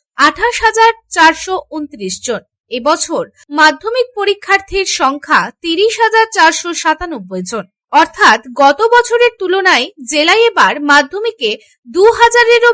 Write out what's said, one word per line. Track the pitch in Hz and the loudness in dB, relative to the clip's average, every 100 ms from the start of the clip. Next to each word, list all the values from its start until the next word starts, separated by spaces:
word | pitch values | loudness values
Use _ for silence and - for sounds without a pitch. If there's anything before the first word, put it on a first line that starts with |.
| _ - | _ -2
আঠাশ | 285 311 453 480 453 | -2 0 -2 0 -2
হাজার | 440 453 453 _ 359 | 2 2 0 _ 0
চারশো | 320 320 - 370 - 311 | 2 2 -4 -8 -8 -12
ঊনত্রিশ | 294 240 190 185 - | -12 -10 -10 -8 -8
জন। | 220 - _ _ | -8 -10 _ _
এবছর | 247 247 330 - 285 - _ - 294 | -6 -2 -2 -2 -4 -8 _ -8 0
মাধ্যমিক | 311 302 415 494 494 - | 0 0 -4 -4 -4 -4
পরীক্ষার্থীর | 392 403 - 392 392 392 381 - | -4 -4 -2 -4 -2 -6 -4 -2
সংখ্যা | 277 285 - 302 - - | -2 -4 -2 -2 -2 -8
তিরিশ | 339 330 427 440 | -6 -2 -2 0
হাজার | 453 440 453 427 | 0 2 0 2
চারশো | 330 330 349 330 | 2 2 -6 -4
সাতানব্বই | 330 311 349 277 185 185 185 | -4 -4 -6 -12 -10 -10 -8
জন। | 226 190 _ _ | -8 -10 _ _
অর্থাৎ | 277 320 - 381 220 262 247 | 0 0 2 2 2 -2 2
গত | 277 285 453 | 2 2 2
বছরের | 480 480 466 480 440 | 2 2 2 0 0
তুলনায় | 370 381 381 285 285 - 240 | -4 -2 0 0 -2 -8 -6
জেলায় | 302 320 415 466 | -2 0 2 2
এবার | 359 196 262 294 | 2 0 0 2
মাধ্যমিকে | 285 277 381 453 427 226 214 _ _ 240 | 2 2 -4 -8 -6 -6 -8 _ _ -8
দু | 269 415 440 | 2 2 4
হাজারেরও | 466 480 466 480 480 | 2 4 4 4 2